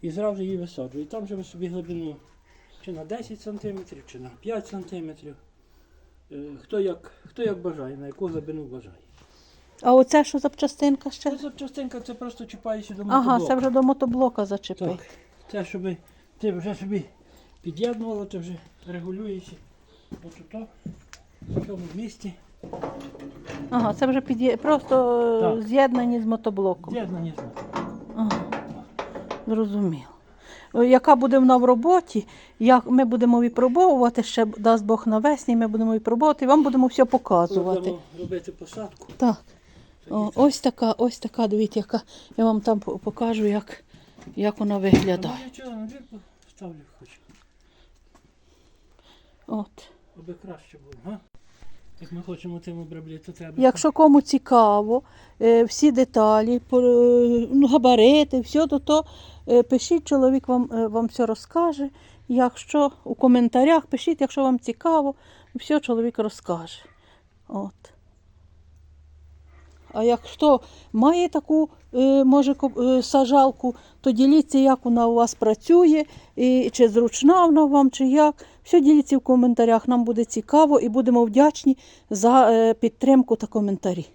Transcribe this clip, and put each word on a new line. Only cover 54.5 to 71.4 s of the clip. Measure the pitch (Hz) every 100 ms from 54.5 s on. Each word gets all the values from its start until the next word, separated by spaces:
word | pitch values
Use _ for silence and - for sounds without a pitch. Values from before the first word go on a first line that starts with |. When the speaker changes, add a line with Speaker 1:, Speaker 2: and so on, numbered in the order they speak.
| 247 214 208 214 240 - _ - _
Speaker 2:
е, | 226 233
всі | 233 - 302
деталі, | 247 254 - 214 214 220 247
по-, | - 254
е, | 247 240 240 240 240 240 233
ну, | 269 277
габарити, | 285 247 247 220 302 294 262
все, | 226 294 320
то, | 294
то, | - 302 311 - - - -
е, | 240
пишіть, | 240 262 - 339 -
чоловік | 285 262 269 -
вам, | 247 247
е, | 226 226
вам | 214 233
все | - 226
розкаже. | 220 - 330 339 285 277 _ _ _ _
Якщо | 247 247 - - 294 285 -
у | - 233
коментарях | 262 247 240 247 269 320 -
пишіть, | 277 - 320
якщо | 269 -
вам | 269 254
цікаво, | - 233 339 320 277 277 _ _ _ 247
все | - 302
чоловік | 285 233 233 233
розкаже. | 214 - - 170 165 - _ _ _ _ _ _ _
От. | 202 196 _ _ _ _ _ _ _ _ _ _ _ _ _ _ _ - _ _ _ _ _ _
А | -
якщо | 226 233 - - 302 254 - - -
має | 220 262 349 349
таку, | 311